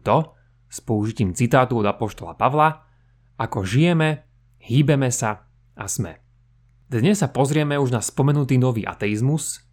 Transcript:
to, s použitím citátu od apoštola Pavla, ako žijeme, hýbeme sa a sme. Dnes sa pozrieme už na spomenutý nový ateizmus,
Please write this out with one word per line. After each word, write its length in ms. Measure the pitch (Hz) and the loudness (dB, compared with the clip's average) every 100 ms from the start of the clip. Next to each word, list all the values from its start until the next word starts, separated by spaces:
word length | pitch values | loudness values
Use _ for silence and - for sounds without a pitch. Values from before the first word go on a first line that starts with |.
to, 320 | 104 127 156 - _ _ _ | 0 0 0 -8 _ _ _
s 160 | - | -14
použitím 480 | - 107 107 110 95 | -4 -2 -2 -2 -4
citátu 480 | 87 120 135 127 117 | 0 2 2 2 2
od 60 | 101 | 0
apoštola 480 | - 107 - 85 - | -2 -6 -8 -14 -2
Pavla, 480 | 120 151 156 156 _ _ _ _ _ - | 0 2 2 0 _ _ _ _ _ -8
ako 240 | 113 117 | -6 -4
žijeme, 640 | 92 120 175 165 156 151 - _ _ _ | -2 2 2 2 0 -2 -8 _ _ _
hýbeme 480 | - 127 143 139 131 | -2 2 2 2 0
sa 400 | 120 113 104 _ _ _ | -2 -4 -4 _ _ _
a 160 | - 98 | -14 -8
sme. 320 | - 87 - _ _ _ _ _ _ - | -6 -6 -10 _ _ _ _ _ _ -6
Dnes 320 | 117 156 208 | 0 2 2
sa 80 | 139 | 0
pozrieme 480 | - 135 151 147 143 | 0 0 0 0 0
už 160 | 131 120 | 0 0
na 80 | |
spomenutý 560 | - - 139 147 135 127 | -2 0 2 2 2 2
nový 240 | 127 113 | 2 0
ateizmus, 800 | 95 - 104 104 131 156 - - _ | -4 -4 -4 0 0 -2 -4 -12 _